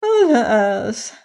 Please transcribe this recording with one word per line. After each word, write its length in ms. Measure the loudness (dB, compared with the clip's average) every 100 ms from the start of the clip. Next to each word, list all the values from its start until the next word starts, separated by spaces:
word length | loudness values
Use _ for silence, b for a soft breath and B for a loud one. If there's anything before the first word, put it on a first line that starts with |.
Alas 1120 | 0 2 4 2 2 0 0 -2 -6 -10 -12 -18